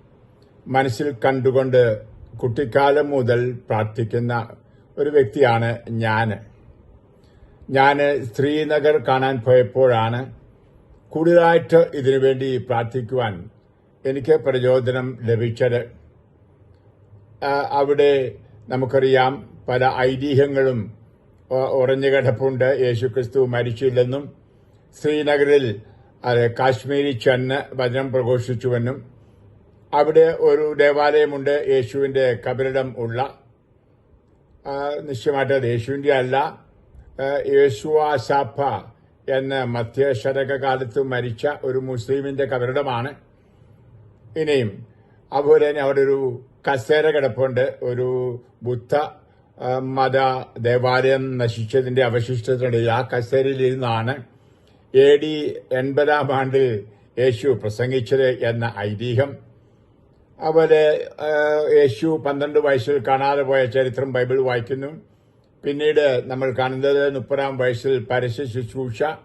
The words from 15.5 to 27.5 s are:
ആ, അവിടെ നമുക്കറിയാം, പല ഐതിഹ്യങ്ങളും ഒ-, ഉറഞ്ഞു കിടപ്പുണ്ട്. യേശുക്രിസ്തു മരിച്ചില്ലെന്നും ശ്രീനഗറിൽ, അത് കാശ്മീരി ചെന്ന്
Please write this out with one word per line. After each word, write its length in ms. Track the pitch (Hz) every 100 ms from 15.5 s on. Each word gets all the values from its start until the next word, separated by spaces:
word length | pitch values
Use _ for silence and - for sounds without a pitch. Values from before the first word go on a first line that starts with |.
| 110 127 120 120 - - _ _ _ _ _ _ _ _ _ _ - - -
ആ, 240 | 143 143 143
അവിടെ 640 | 143 143 143 143 139 123 - - - -
നമുക്കറിയാം, 920 | 127 131 135 131 131 131 139 - - -
പല 240 | 127 131 -
ഐതിഹ്യങ്ങളും 1000 | 127 131 143 135 143 135 135 120 107 - - _ _ _ -
ഒ-, 200 | 131 131 135
ഉറഞ്ഞു 280 | 127 135 135
കിടപ്പുണ്ട്. 680 | 135 123 110 135 131 131 135
യേശുക്രിസ്തു 680 | 123 117 127 131 117 139 127
മരിച്ചില്ലെന്നും 840 | 120 120 110 135 123 123 135 143 - _ _ _ _ _ -
ശ്രീനഗറിൽ, 800 | 151 151 147 147 143 143 123 104 - - _ _
അത് 320 | 123 120 120 113
കാശ്മീരി 560 | 131 123 131 143 143
ചെന്ന് 500 | 123 143 127 127